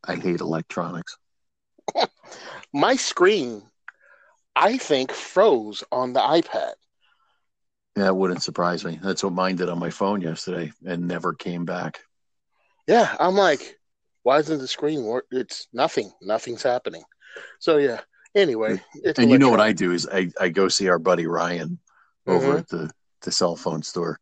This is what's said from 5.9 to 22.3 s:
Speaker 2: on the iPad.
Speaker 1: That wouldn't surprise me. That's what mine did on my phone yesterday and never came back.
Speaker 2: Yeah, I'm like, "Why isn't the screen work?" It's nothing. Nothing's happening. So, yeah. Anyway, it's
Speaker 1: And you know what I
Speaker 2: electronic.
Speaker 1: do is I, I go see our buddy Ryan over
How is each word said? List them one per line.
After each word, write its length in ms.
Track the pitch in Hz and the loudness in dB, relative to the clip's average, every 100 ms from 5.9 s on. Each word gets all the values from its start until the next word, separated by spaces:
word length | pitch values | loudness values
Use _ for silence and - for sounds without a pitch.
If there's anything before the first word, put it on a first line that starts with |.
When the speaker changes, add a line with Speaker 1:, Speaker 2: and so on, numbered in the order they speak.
Speaker 2:
on 200 | 127 127 | -4 0
the 80 | 123 | 0
iPad. 520 | 117 165 165 - 67 - _ _ _ _ _ _ _ _ _ _ _ 104 | 4 2 2 -4 -6 -10 _ _ _ _ _ _ _ _ _ _ _ 0
Speaker 1:
That 200 | 98 95 | 0 2
wouldn't 260 | 95 87 | 0 -2
surprise 420 | - 87 87 87 | -6 -2 -2 -2
me. 140 | 85 80 | -6 -6
That's 200 | 95 87 | -6 -4
what 100 | 98 | -4
mine 220 | 90 92 90 | -2 -2 0
did 120 | 87 | -2
on 100 | 85 | -4
my 120 | 85 | -6
phone 300 | - 98 104 | -2 -2 -2
yesterday 520 | 82 82 - 82 80 - | -4 -6 -8 -8 -8 -12
and 220 | 90 87 87 | -8 -6 -4
never 260 | 85 87 | -4 -4
came 320 | 82 - 87 | -6 -8 -6
back. 360 | 85 90 90 - _ _ _ _ _ _ _ _ - | -6 -6 -8 -12 _ _ _ _ _ _ _ _ 2
Speaker 2:
Yeah, 260 | 233 185 - | 4 4 2
I'm 160 | 175 196 | 2 4
like, 420 | 185 143 - - _ _ _ _ | 4 2 -4 -20 _ _ _ _
"Why 140 | 120 143 | 2 2
isn't 180 | 151 151 | 2 -4
the 80 | 131 | -4
screen 380 | - 147 156 | -4 -2 -2
work?" 220 | 110 123 - | -2 -4 -4
It's 380 | 127 117 - - | -6 -6 -12 -12
nothing. 380 | 117 156 - 101 _ | -2 -2 -2 -6 _
Nothing's 440 | 92 107 - 113 | -4 -4 -4 -4
happening. 400 | 131 123 - - _ _ - - - - | -2 -2 -4 -12 _ _ -20 -20 -20 -6
So, 160 | - 156 | 2 4
yeah. 240 | 139 113 - _ _ | 2 -2 -12 _ _
Anyway, 480 | 208 180 113 110 98 - | 2 2 2 -2 -4 -8
it's 260 | - 170 147 | -4 -2 4
Speaker 1:
And 100 | 120 | 6
you 80 | 135 | 8
know 100 | 135 | 8
what 120 | 113 | 6
I 60 | 107 | 4
Speaker 2:
electronic. 80 | 85 | 2
Speaker 1:
do 160 | 92 | 0
is 160 | 87 80 | 0 -2
I, 320 | 98 92 - | -2 -2 -2
I 40 | 92 | -2
go 180 | 85 92 | 2 2
see 220 | - 95 | 2 2
our 100 | 87 | 2
buddy 300 | 85 85 82 | 2 0 0
Ryan 500 | 82 87 87 117 175 _ _ _ _ | -2 -2 -4 -6 -10 _ _ _ _
over 220 | - | 0